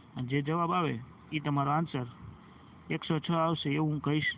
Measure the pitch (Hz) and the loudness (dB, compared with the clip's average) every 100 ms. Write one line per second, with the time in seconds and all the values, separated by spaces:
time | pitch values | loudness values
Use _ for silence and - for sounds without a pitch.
0 | - 135 123 143 143 170 165 180 151 117 | -12 -6 0 0 2 0 2 2 0 -2
1 | - - - 156 147 143 139 151 165 139 | -6 -18 -8 -4 0 2 2 2 0 -4
2 | 120 - - - - - - - - 160 | -6 -10 -16 -18 -20 -20 -20 -18 -6 -6
3 | - 156 - 170 165 165 147 143 156 151 | 0 0 2 2 2 2 0 2 2 0
4 | 143 151 143 | 2 2 0